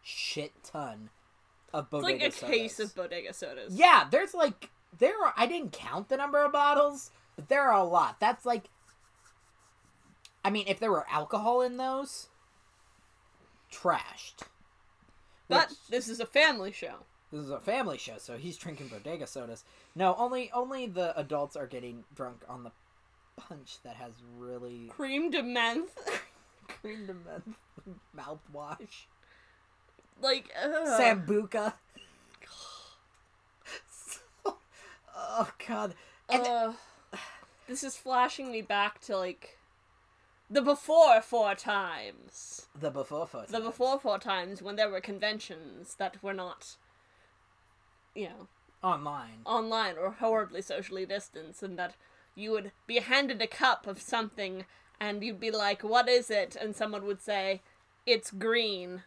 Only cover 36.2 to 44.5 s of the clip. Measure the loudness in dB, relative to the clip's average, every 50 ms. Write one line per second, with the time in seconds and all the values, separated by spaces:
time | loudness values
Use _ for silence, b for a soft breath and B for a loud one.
36.2 | B 0 0 2 2 2 2 2 2 0 -2 -6 B B B B B B B B
37.2 | B B B B B -20 _ _ -14 -10 -8 -8 -6 -8 -10 -10 -4 0 4 4
38.2 | 4 4 2 -4 -8 -6 -6 -8 -4 -2 0 0 0 0 -2 -8 -8 -4 -2 -2
39.2 | -2 -2 -6 -10 -14 -20 -20 _ _ _ _ _ _ _ _ _ _ _ b b
40.2 | b b b b _ _ 2 2 4 4 2 2 2 4 8 10 10 12 10 8
41.2 | 8 4 0 2 2 2 0 -2 -2 -2 0 0 0 -2 -6 -8 -10 -12 -14 -16
42.2 | -20 -20 -20 -20 -18 -16 -16 -18 -18 _ _ -6 -6 -6 -4 -4 -8 -6 -4 -6
43.2 | -6 -6 -8 -14 -12 -6 -6 -4 -4 -4 -2 0 2 2 2 2 0 0 -2 -2
44.2 | -2 -2 -2 -2 -2 -6